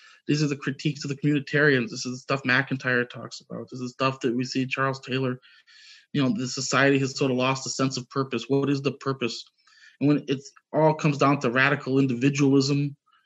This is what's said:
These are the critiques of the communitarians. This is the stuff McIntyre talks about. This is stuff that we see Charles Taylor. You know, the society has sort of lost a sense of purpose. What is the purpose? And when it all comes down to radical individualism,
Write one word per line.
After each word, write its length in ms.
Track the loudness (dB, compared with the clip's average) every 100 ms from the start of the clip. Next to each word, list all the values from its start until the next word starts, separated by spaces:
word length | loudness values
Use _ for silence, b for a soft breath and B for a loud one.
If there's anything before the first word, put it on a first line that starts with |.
| b b -2
These 140 | 0
are 40 | 0
the 100 | -2
critiques 480 | -6 -4 -4 -4
of 60 | -8
the 60 | -2
communitarians. 720 | 0 0 0 2 4 2 0
This 160 | -6 -10
is 60 |
the 60 | -8
stuff 240 | -6 -4
McIntyre 640 | 0 0 0 -4 0 -2 -2
talks 320 | -8 -14 -16
about. 280 | -14 -14 -12
This 100 | -10
is 120 | -10
stuff 280 | -2 -2 0
that 140 | -2
we 100 | 0
see 220 | -2 -2 -4
Charles 340 | -2 -2 -2
Taylor. 380 | -4 -2 -2 -4 b b b b b b b
You 100 | 0
know, 120 | 0
the 120 | 0 -4
society 520 | -6 0 4 4 4
has 180 | 0 -2
sort 120 | 0
of 60 | 0
lost 300 | 0 -2 -4
a 40 |
sense 260 | -2 -2 -2
of 120 | -6
purpose. 360 | -6 -4 -4 -2
What 220 | 0 0
is 100 | 0
the 120 | -2
purpose? 520 | -4 -6 -4 -4 -6 -16 _ b b b b
And 80 | 2
when 160 | 2 0
it 140 | -6 -6 -20 _
all 220 | 2 4
comes 240 | 4 0 4
down 220 | 2 2
to 100 | 2
radical 480 | 2 2 2 0 2
individualism, 1000 | 2 2 0 4 4 4 4 0 -2 -6 _ _